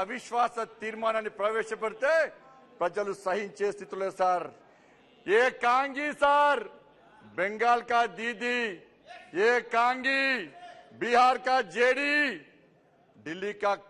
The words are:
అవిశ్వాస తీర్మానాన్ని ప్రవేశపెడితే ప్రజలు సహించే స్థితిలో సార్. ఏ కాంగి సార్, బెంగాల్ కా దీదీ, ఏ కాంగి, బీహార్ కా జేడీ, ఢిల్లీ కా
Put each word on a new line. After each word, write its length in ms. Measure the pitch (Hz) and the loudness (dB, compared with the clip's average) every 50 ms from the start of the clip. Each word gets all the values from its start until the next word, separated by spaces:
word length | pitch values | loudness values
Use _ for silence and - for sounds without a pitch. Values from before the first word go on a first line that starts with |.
అవిశ్వాస 540 | 190 196 247 240 - - 240 240 240 233 - 226 226 - - - | -4 -6 -6 -10 -10 -4 -2 0 0 0 -2 -6 -8 -8 -10 -10
తీర్మానాన్ని 520 | 208 220 226 220 226 220 220 220 214 214 - - | -10 -10 -6 -4 -2 -2 -2 -2 -4 -6 -4 -2
ప్రవేశపెడితే 720 | 196 214 220 226 208 - 220 196 214 220 202 220 254 285 320 330 302 226 - - - - - - - - - - | -2 -2 0 -2 -4 -4 -6 -6 -6 -6 -4 -2 0 2 2 2 0 -2 -4 -12 -20 -20 -20 -20 -20 -18 -6 -4
ప్రజలు 320 | 170 180 - 208 202 202 190 - - | -4 -2 -2 -4 -4 -4 -6 -6 -4
సహించే 440 | 185 185 208 208 196 160 - 196 208 | -4 -4 -4 -4 -8 -6 -4 -4 -4
స్థితిలో 380 | 202 202 190 - 185 190 196 190 - - | -4 -6 -10 -10 -8 -6 -6 -4 -2 0
సార్. 280 | 185 185 180 175 160 139 - - _ _ _ _ _ _ _ _ _ _ _ _ - | 0 0 0 0 -4 -8 -12 -18 _ _ _ _ _ _ _ _ _ _ _ _ -2
ఏ 160 | 156 190 226 247 254 - - | 2 4 4 4 2 0 0
కాంగి 460 | 240 240 240 262 277 277 262 269 294 294 277 - | 2 2 2 2 2 -2 -4 -6 -6 -6 -2 2
సార్, 400 | 285 285 285 294 294 294 285 247 - - - - _ _ _ _ _ _ - - - 107 104 | 4 4 6 6 4 4 2 0 -2 -8 -14 -20 _ _ _ _ _ _ -20 -20 -20 -10 -6
బెంగాల్ 460 | 131 180 202 214 208 220 240 240 240 233 - | -4 -4 -2 -2 0 2 2 2 2 2 0
కా 100 | 240 233 240 220 175 175 | 2 2 2 0 -2 -6
దీదీ, 400 | 226 233 240 190 233 240 247 247 233 214 180 147 - - _ _ _ - - - - - - 170 208 | -6 -6 -6 -4 -4 -2 -2 -2 -2 -4 -6 -10 -16 -20 _ _ _ -20 -20 -20 -18 -8 -2 0 2
ఏ 20 | 233 247 240 220 - 226 | 4 2 2 0 0 0
కాంగి, 500 | 226 240 247 254 254 247 269 269 269 269 269 262 233 180 143 - - - - - - - - - 113 | 2 2 2 0 0 0 0 0 2 2 0 0 -2 -4 -8 -14 -18 -20 -20 -20 -20 -20 -20 -12 -8
బీహార్ 400 | 175 226 240 240 247 254 262 254 254 | -2 2 4 6 6 6 4 2 0
కా 100 | 254 262 262 233 180 160 | 0 0 0 0 -2 0
జేడీ, 380 | 220 240 254 262 269 285 285 294 294 294 - 208 - - - _ _ _ _ _ _ _ _ _ _ _ _ _ 107 107 | 2 2 2 2 2 0 0 2 2 2 0 -2 -6 -12 -20 _ _ _ _ _ _ _ _ _ _ _ _ _ -16 -12
ఢిల్లీ 280 | 147 165 185 190 208 202 208 | -12 -8 -6 -6 -8 -4 -2
కా 100 | 214 202 196 196 - - | -2 -2 -2 -2 -6 -6